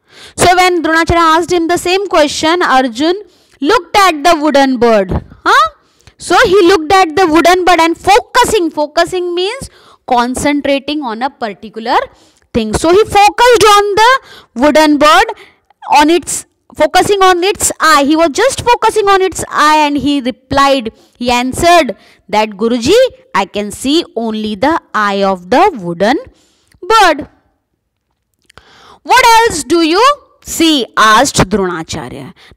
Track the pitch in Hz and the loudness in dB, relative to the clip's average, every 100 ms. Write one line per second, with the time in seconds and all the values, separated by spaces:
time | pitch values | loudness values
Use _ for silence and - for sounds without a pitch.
0 | _ - - - 349 359 370 349 311 320 | _ -20 -14 -2 0 2 0 -2 -2 -2
1 | 330 339 320 320 330 359 330 349 359 381 | 0 0 2 2 0 -2 -2 -2 -2 -2
2 | 403 349 294 - 311 359 311 262 262 220 | -2 0 -2 -2 -2 0 0 0 0 -2
3 | 320 392 403 _ _ - 285 440 339 415 | -2 -4 -8 _ _ -8 -2 -2 0 0
4 | 381 302 339 320 302 277 269 247 240 214 | 2 2 0 0 0 0 0 0 2 2
5 | 185 165 - - 330 494 640 - _ _ | 0 -6 -10 -6 0 2 0 -4 _ _
6 | _ - - 370 480 392 349 392 311 381 | _ -12 -2 0 2 2 4 2 2 2
7 | 349 302 359 311 330 370 359 339 330 330 | 2 0 0 2 2 2 2 2 0 -2
8 | - 427 - 494 494 427 330 - 294 330 | 0 0 2 0 0 0 -2 -4 -4 -2
9 | 339 370 359 349 381 523 - _ _ _ | -4 -4 -6 -6 -6 -8 -14 _ _ _
10 | - 240 240 254 294 294 277 277 277 302 | -4 -2 -2 -4 -2 -2 -2 -4 -4 -8
11 | 262 220 269 - 220 190 226 220 226 359 | -8 -6 -8 -8 -12 -10 -16 -10 -4 -4
12 | 523 _ _ _ _ 233 220 208 320 381 | -4 _ _ _ _ -6 -4 -2 2 2
13 | 440 415 415 - 480 453 415 403 415 392 | 2 2 2 4 4 4 4 4 2 2
14 | 466 523 - - - 226 294 294 311 294 | 2 2 -4 -20 -16 -2 2 4 2 4
15 | 294 339 466 - - _ _ _ - 277 | 4 4 2 -4 -18 _ _ _ -2 2
16 | 302 339 - - - _ _ - 302 359 | 2 0 -4 -12 -12 _ _ -4 0 0
17 | 359 403 370 359 370 - - - 311 302 | 0 2 2 2 -2 -2 -4 -2 0 2
18 | 277 311 330 277 508 - 480 480 440 427 | 2 0 0 0 -2 -2 -2 0 0 0
19 | 403 392 370 - - - 302 311 294 285 | 0 0 0 -6 -8 -2 0 2 0 -2
20 | 277 285 240 - - 277 277 269 220 - | -2 -2 -4 -8 -6 0 0 0 -4 -12
21 | _ - 240 240 254 - 339 349 262 - | _ -10 -4 -4 -4 -2 2 2 2 -6
22 | _ _ - 208 220 190 226 247 240 453 | _ _ -6 -4 -4 -4 -4 -2 0 2
23 | 508 - _ 190 - 208 208 - 254 320 | 0 -4 _ -6 -4 -6 -10 -8 -4 -2
24 | - - 226 220 214 208 269 339 - 214 | -4 -6 -6 -6 -8 -4 -2 -2 -4 -4
25 | 208 196 196 185 180 254 403 269 170 170 | -2 -2 -2 -4 -2 2 2 0 -8 -2
26 | 202 320 415 _ _ _ _ _ 370 453 | -2 -2 -6 _ _ _ _ _ -2 2
27 | 370 285 - _ _ _ _ _ _ _ | 2 0 -8 _ _ _ _ _ _ _
28 | _ _ _ _ _ _ - _ - - | _ _ _ _ _ _ -20 _ -20 -12
29 | 294 466 494 453 466 349 247 339 320 359 | -2 2 4 4 2 -2 -2 0 0 2
30 | 508 587 _ _ - - 330 294 - - | 2 0 _ _ -10 -2 0 0 -2 0
31 | 214 220 277 - 196 202 185 165 160 160 | 2 2 2 0 -2 -2 -4 -6 -10 -12
32 | - 131 151 - - | -14 -16 -18 -20 -20